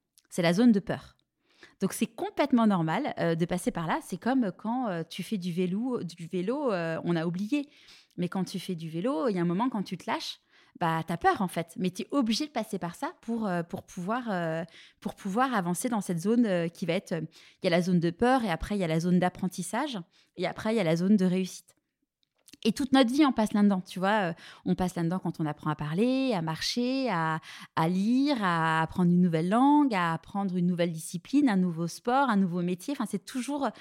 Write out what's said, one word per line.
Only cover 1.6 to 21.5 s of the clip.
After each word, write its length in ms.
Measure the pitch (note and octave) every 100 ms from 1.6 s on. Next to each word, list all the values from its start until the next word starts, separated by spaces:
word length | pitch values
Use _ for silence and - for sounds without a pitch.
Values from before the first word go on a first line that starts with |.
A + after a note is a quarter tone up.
| - -
Donc, 140 | F#3+
c'est 140 | - -
complètement 600 | - F#4+ - D4 A#3+ A3
normal, 460 | F#3+ D#3+ F3 C#4 -
euh, 140 | E3+
de 120 | E3 E3+
passer 260 | F3 -
par 160 | E3+ E3
là. 120 | C4+
C'est 140 | - F3+
comme 340 | A3+ C4+ G#3+
quand, 380 | - G#3 B3 B3
euh, 140 | E3+ D#3+
tu 140 | -
fais 140 | F3 G#3+
du 160 | F3+
vélo, 500 | E3+ F#3 F#3+ B3+ B3
du 240 | E3+ - E3
vélo, 440 | F#3 F#3 C4+ C#4
euh, 280 | F#3 E3 D#3+ F3
on 100 | E3+
a 100 | E3
oublié. 440 | F3 G#3 D4 C#4 _ - - _ -
Mais 100 | F3
quand 160 | F#3+
tu 160 | F3 F#3
fais 160 | - F3
du 140 | D#3+
vélo, 400 | D#3+ G#3 D4+ C#4
il 60 | F#3
y 40 |
a 20 |
un 40 | E3+
moment, 240 | E3+ B3+
quand 140 | A3+
tu 120 | F#3 F3+
te 140 | -
lâches, 300 | D4 - - _ _ _ -
bah, 240 | E3+ D#3+ E3
t'as 120 | E3+
peur, 240 | F#4+ F4
en 60 | F#3
fait. 260 | - E3 -
Mais 140 | F#3
t'es 160 | - -
obligé 380 | C#4+ A3+ G#3+ D4+
de 40 |
passer 280 | A#3+ A3 F#3+
par 160 | E3+ -
ça 160 | D4 F4+
pour, 260 | - A3+ G#3+
euh, 140 | F3
pour 220 | E3+ F#3
pouvoir, 400 | - - F3 A#3 A#3+
euh, 320 | F#3 E3 D#3+ F3 - - _
pour 120 | -
pouvoir 400 | - G3 F#3+ C4+
avancer 340 | A#3+ F3 F3 B3+
dans 140 | A#3
cette 180 | - E3+
zone, 260 | F#3 A#3+ A#3
euh, 200 | F3+ E3+
qui 200 | - E3+
va 60 |
être, 180 | F3 -
euh, 80 | E3+ D#3+ - - _
il 40 | F#3+
y 20 |
a 20 |
la 120 | F3
zone 180 | F3 F3+
de 100 | E3+
peur, 340 | E3+ A#3+ C4
et 60 | A3+
après, 260 | D#3+ - G#3
il 40 |
y 40 |
a 40 | F3
la 120 | D#3+
zone 200 | F3 F3+
d'apprentissage, 800 | F3+ - F#3 - F3 A3 D4+ A3+ E3 _ _ -
et 120 | F3
après, 260 | - G#3+
il 40 | A3+
y 20 |
a 40 |
la 120 | E3+ E3
zone 200 | F#3 G#3+
de 100 | F#3
réussite. 500 | F#3 F#3